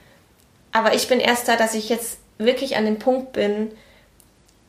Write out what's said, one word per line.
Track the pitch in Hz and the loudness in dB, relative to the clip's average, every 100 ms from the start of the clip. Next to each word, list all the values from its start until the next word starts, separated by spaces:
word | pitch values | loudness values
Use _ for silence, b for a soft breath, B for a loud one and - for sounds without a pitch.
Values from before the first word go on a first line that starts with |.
| b b b _ _ _ _ | b b b _ _ _ _
Aber | 226 220 247 | 0 2 2
ich | - | 2
bin | 247 | 2
erst | - 240 - | 2 0 2
da, | 233 | 2
dass | 220 220 | 2 -2
ich | 208 | -4
jetzt | 226 - - _ - | -4 -6 -12 _ -2
wirklich | 220 262 269 214 | 0 0 0 0
an | 214 | 0
dem | 214 | 0
Punkt | 269 262 262 | 0 0 -2
bin, | - 208 208 214 B B B B B _ _ _ _ | -2 -2 -2 -6 B B B B B _ _ _ _